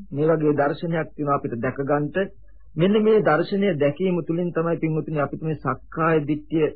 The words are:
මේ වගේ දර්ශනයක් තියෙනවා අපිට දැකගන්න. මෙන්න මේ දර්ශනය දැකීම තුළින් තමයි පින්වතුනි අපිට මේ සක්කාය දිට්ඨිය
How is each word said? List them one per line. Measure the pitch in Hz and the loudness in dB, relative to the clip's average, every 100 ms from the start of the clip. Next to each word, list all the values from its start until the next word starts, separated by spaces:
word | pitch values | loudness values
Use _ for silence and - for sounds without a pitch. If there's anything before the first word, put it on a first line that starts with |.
| - | -8
මේ | 139 156 | -2 2
වගේ | 156 151 | 4 2
දර්ශනයක් | 143 143 160 170 165 151 | 2 2 0 -2 -2 -4
තියෙනවා | - 143 139 | -4 -2 -2
අපිට | 135 117 | -2 -4
දැකගන්න. | 131 123 139 147 147 185 196 - - - - | -4 -4 -2 0 0 -2 -4 -8 -20 -20 -12
මෙන්න | 151 185 220 | 0 2 4
මේ | 214 220 | 4 4
දර්ශනය | 165 156 170 196 202 | 4 2 0 0 0
දැකීම | 151 143 143 185 175 | 2 0 2 0 0
තුළින් | 160 165 175 | -2 -2 -2
තමයි | 165 165 165 | -2 -2 0
පින්වතුනි | 160 156 151 151 | 0 -2 -2 -2
අපිට | 139 - | -4 -4
මේ | 160 147 | -6 -4
සක්කාය | 131 - - 160 160 160 | -4 -6 -8 -2 2 2
දිට්ඨිය | 143 151 - 160 151 | 0 -4 -2 0 0